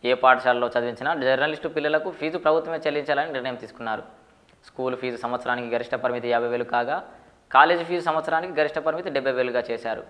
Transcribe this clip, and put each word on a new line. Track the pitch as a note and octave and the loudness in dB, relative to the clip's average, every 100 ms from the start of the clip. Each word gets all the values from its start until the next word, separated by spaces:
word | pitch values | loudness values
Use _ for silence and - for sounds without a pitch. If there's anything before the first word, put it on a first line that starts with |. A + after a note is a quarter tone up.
ఏ | A#2+ | 2
పాఠశాలలో | B2+ C3 B2 B2+ A#2+ A#2+ | 4 6 6 4 2 0
చదివించినా | A#2+ A#2+ A2+ C#3 | 0 -2 -4 -4
జర్నలిస్టు | E3 C3 C3 D3 D#3 E3 | 0 2 2 0 -2 -4
పిల్లలకు | D#3 D3 D#3 F3+ | -2 0 0 -2
ఫీజు | E3 D#3 E3 | -6 -6 0
ప్రభుత్వమే | D#3 D#3+ E3 D#3+ | 2 2 0 -4
చెల్లించాలని | D#3 D3 C#3 C#3+ D#3+ | -2 -2 0 0 0
నిర్ణయం | C3+ B2+ | -4 -6
తీసుకున్నారు. | A#2+ A2 - A#2 A2 - - _ _ _ _ - | -8 -12 -10 -6 -6 -8 -20 _ _ _ _ -18
స్కూల్ | - B2+ B2+ | -6 -4 -2
ఫీజు | B2+ A#2 | -6 -6
సంవత్సరానికి | A#2+ B2 B2 B2 A#2+ | -4 -4 -2 -4 -2
గరిష్ట | A#2 A#2+ | -4 -2
పరిమితి | G#2 B2 B2 A#2+ | -4 -2 -2 0
యాభై | A#2 A#2+ | 0 2
వేలు | A#2+ | -2
కాగా, | A#2+ A#2+ A#2+ E3 - - - _ _ | 0 -2 0 -4 -8 -20 -20 _ _
కాలేజీ | C3 D#3 E3+ | 8 8 6
ఫీజు | E3+ F3 | 0 -2
సంవత్సరానికి | E3 D#3+ D#3 D#3+ F#3 D3+ | 0 0 0 -2 0 0
గరిష్ట | D3 D#3 | 0 0
పరిమితి | D#3 D#3 F3+ | -2 -2 -4
డెబ్బై | C#3 C3+ | -2 0
వేలుగా | B2+ B2+ A#2+ A#2+ | 0 0 0 -2
చేశారు. | A#2 A#2 A2 | -6 -4 -6